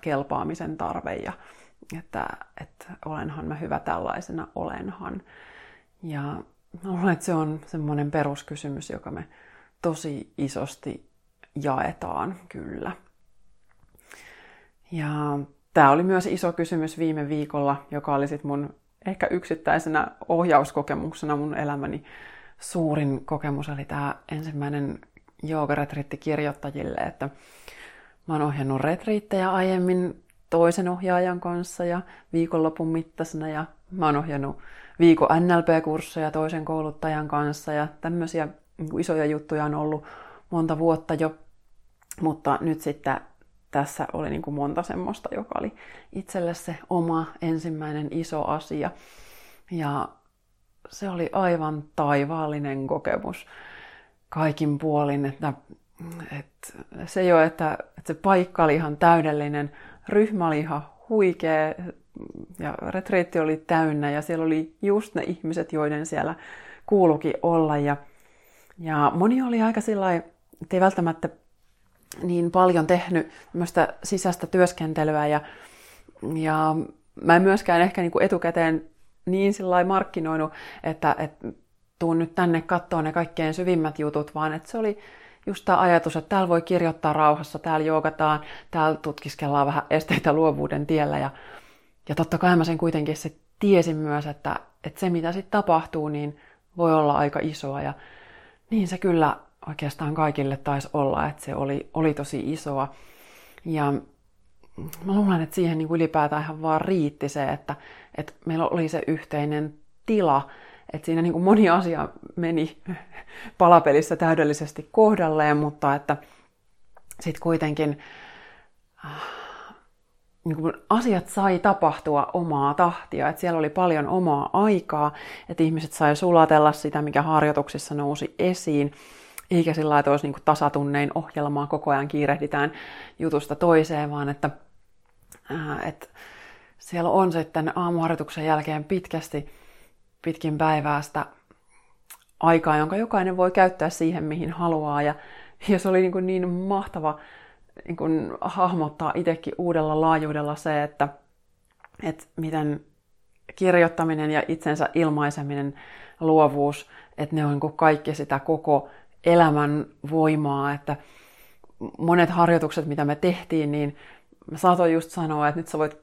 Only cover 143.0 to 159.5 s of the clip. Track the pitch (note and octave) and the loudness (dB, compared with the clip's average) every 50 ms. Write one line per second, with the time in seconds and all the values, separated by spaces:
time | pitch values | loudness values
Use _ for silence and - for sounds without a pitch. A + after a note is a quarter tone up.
143 | A3+ A3 - G3+ F#3 F#3 F#3 F#3 F3+ F#3 F#3 G3+ F#3 F#3 F#3 - D3+ D#3+ E3 - | -2 0 0 0 0 0 2 2 2 4 6 6 6 6 4 2 -2 -2 -2 0
144 | D#3+ D#3+ F3 D#3+ D#3 D#3 D3+ F3 E3 E3 D#3+ E3 F3 E3+ E3 D#3 D#3 D3 C#3+ D3 | 0 0 0 -2 -4 -4 -4 -4 -6 -6 -4 -2 -2 0 0 0 -2 -2 -2 0
145 | D3 D3 D3+ - - - - - - - - - - - G3+ F3+ - G3 F#3 F#3 | 0 0 -2 -4 -8 -20 -20 -20 -20 -20 -20 -6 0 2 2 2 2 4 4 4
146 | F#3 F#3 F3+ F#3+ F#3 F#3 F#3+ F#3 F3+ F3+ F3 F3+ F#3 G3 G3+ G3 G3+ - - F3 | 4 2 2 0 -2 0 0 0 0 -2 -2 -2 -2 -2 -2 -2 -4 -4 -6 -4
147 | D#3 D3+ D3+ - - - - - - - - _ _ _ _ - - - E3+ - | -2 -2 -2 -4 -8 -20 -20 -20 -20 -20 -20 _ _ _ _ -14 -12 -10 -8 -4
148 | - D#3+ D#3+ D#3 A2+ D#2 - - - E3+ E3 G3 F3+ F3 F#3 E3+ D#3 C#3+ D3+ - | -2 0 0 0 -2 -4 -6 -8 -8 -6 -2 0 0 2 2 0 -2 -4 -4 -4
149 | E3 D3+ - - E3+ E3 D#3+ E3 - - - - F3+ F3 E3+ D#3+ D#3 D#3 D3+ D#3 | -4 -4 -2 -2 -2 -2 -2 -2 -4 -8 -6 -4 -2 0 0 0 0 0 2 2
150 | D#3+ D#3+ D#3+ D#3 D#3 D3+ D3+ D3+ D3 D3 D3+ D3 - D#3+ D3+ D3 D3 D3 - - | 4 4 2 2 0 -2 -4 -4 -4 -4 -6 -4 -4 -2 -2 -2 -2 -2 -2 -2
151 | C#3+ C#3+ - - _ _ _ _ _ _ _ _ _ _ _ _ - - _ - | -4 -4 -4 -8 _ _ _ _ _ _ _ _ _ _ _ _ -20 -20 _ -10
152 | - E3 D#3+ - - - _ - D#3+ D#3+ D#3+ D#3 D3+ D3 D3 D3 - _ _ _ | -8 -8 -8 -8 -12 -14 _ -8 -6 -4 -2 -2 -2 -2 -4 -6 -8 _ _ _
153 | _ _ _ _ _ _ _ _ _ - - - F#3+ F#3 F3+ F3+ E3+ E3 E3+ - | _ _ _ _ _ _ _ _ _ -16 -6 0 2 6 6 6 6 6 4 0
154 | E3 D#3+ D#3+ D3+ D3+ D3+ D3+ D3+ - - E3 D#3+ - D#3 D3+ D#3 D3 - - E3 | -2 0 0 0 0 0 0 0 0 0 -4 -4 -2 -2 0 0 0 0 2 2
155 | E3 D#3 D3+ D3 D3 D3 D3 D#3 C#3+ C#3+ C#3+ C#3+ C#3 C#3+ C#3 - - - - - | 2 2 2 0 0 -2 -2 -4 -6 -6 -4 -4 -4 -6 -6 -10 -16 -20 -20 -20
156 | - - - - E3 D#3+ D#3 D#3+ D3+ C#3+ C#3 C#3+ C#3+ D3 D3 - - - - - | -20 -20 -8 -2 2 4 6 8 6 6 4 2 0 0 0 -4 -10 -18 -20 -20
157 | - _ _ - D3+ D3 E3 D#3 D3+ D3 C#3+ C#3+ D3+ D#3 D3+ - E3 D#3+ D3+ D3 | -20 _ _ -8 -6 -4 -2 -2 0 0 0 -2 -2 -4 0 4 4 4 4 4
158 | D3+ D3+ D3+ D3 C#3+ - C#3 C3+ - - D#3+ D#3 - D#3 D3 C#3 - - - - | 0 -4 -6 -6 -4 -4 -4 -2 0 0 -2 0 2 2 2 2 2 -2 -14 -20
159 | - - - - - E3+ E3+ F3 E3 D#3 | -20 -20 -16 -2 2 4 6 6 6 6